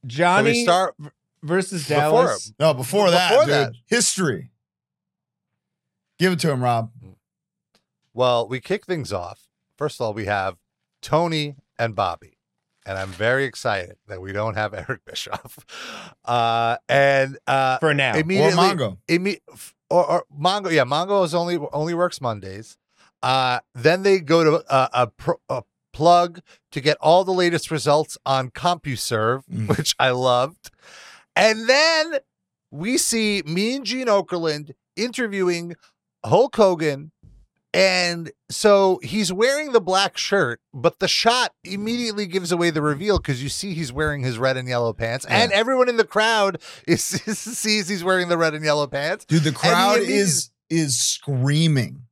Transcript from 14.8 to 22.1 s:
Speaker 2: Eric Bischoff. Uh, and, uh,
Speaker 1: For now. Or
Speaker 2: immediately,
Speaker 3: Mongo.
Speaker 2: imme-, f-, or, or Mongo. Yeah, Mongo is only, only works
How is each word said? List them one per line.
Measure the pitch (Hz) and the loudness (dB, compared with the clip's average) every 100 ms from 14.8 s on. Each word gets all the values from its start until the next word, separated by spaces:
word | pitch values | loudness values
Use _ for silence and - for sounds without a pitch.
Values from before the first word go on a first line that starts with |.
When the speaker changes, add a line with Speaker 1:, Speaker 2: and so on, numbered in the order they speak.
| 82 | -10
Speaker 2:
Eric | 127 | -10
Bischoff. | - - - - - - _ - - - - _ | -10 -14 -10 -12 -14 -20 _ -18 -16 -16 -18 _
Uh, | - 120 117 117 117 120 - | -4 0 0 0 0 -2 0
and, | 135 139 139 135 135 - | 2 4 2 0 -4 -2
uh, | 135 131 131 | 0 0 0
Speaker 1:
For | 160 | 0
now. | 143 131 | 2 0
Or | 131 | 0
Speaker 2:
immediately, | 156 190 151 175 | 0 2 2 4
Speaker 3:
Mongo. | 185 185 113 92 - | 2 2 -6 -8 -2
Speaker 2:
imme-, | 170 190 190 - | -2 -2 -6 -12
f-, | - - _ _ | -20 -20 _ _
or, | 175 147 | 2 2
or | 170 - 143 | 0 -4 -4
Mongo. | 170 202 185 | -2 -2 0
Yeah, | 160 | 2
Mongo | 123 147 185 202 | 2 0 0 0
is | 175 | 2
only, | 170 175 175 139 | 0 -2 -4 -4
only | 143 160 | -4 -4
works | 170 175 | -2 -2